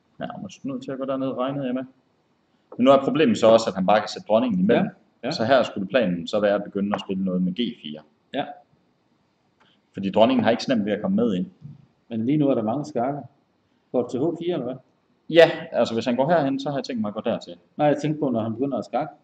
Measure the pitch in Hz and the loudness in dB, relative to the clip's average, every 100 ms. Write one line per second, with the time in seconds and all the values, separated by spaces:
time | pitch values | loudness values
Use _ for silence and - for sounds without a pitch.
0 | _ - 76 - 95 - 131 131 131 131 | _ -12 -12 -10 -14 -12 -10 -8 -8 -8
1 | 135 135 135 120 131 143 131 127 131 _ | -6 -4 -4 -4 -4 -4 -4 -6 -8 _
2 | _ _ _ _ _ _ - - 127 135 | _ _ _ _ _ _ -14 0 4 4
3 | 135 135 147 101 110 113 113 95 92 107 | 2 0 2 4 6 6 4 -2 2 2
4 | - - - 107 127 185 190 139 208 - | 0 -8 0 0 2 0 2 2 0 -6
5 | _ _ 123 156 113 131 110 - 95 131 | _ _ -6 -2 2 2 2 -4 -2 0
6 | 104 87 82 107 101 101 98 101 101 104 | 0 -2 -2 0 2 2 -2 -4 -2 -4
7 | - 95 95 92 90 90 120 80 78 76 | -4 -4 -2 0 -2 -2 -4 -6 -12 -14
8 | - _ _ 127 - - _ _ _ _ | -16 _ _ -8 -8 -10 _ _ _ _
9 | _ _ _ _ _ _ _ _ _ - | _ _ _ _ _ _ _ _ _ -6
10 | 98 98 117 131 107 120 - 123 101 101 | -2 4 4 4 2 0 0 0 0 -2
11 | 95 98 120 92 92 - 147 - _ _ | 0 2 2 0 -4 -8 -20 -20 _ _
12 | - 113 113 156 139 123 107 131 151 120 | -10 -4 0 2 2 2 0 -4 -4 -4
13 | 123 143 127 _ _ _ _ _ _ 127 | -4 -4 -10 _ _ _ _ _ _ -4
14 | 120 123 156 160 170 170 123 135 _ _ | -2 -2 -2 -2 -4 -4 -6 -10 _ _
15 | _ _ - 160 160 - - - 117 113 | _ _ 0 6 8 6 -6 0 0 0
16 | 120 120 143 170 139 135 151 139 127 127 | -2 0 2 2 2 -2 -4 -6 -6 -4
17 | 104 104 117 92 - 85 _ - 147 139 | -4 -4 -4 -4 -6 -18 _ 0 2 2
18 | 151 151 147 117 110 110 139 120 104 120 | 0 -2 -2 0 -2 -2 -2 -4 -4 -4
19 | 156 - | -4 -10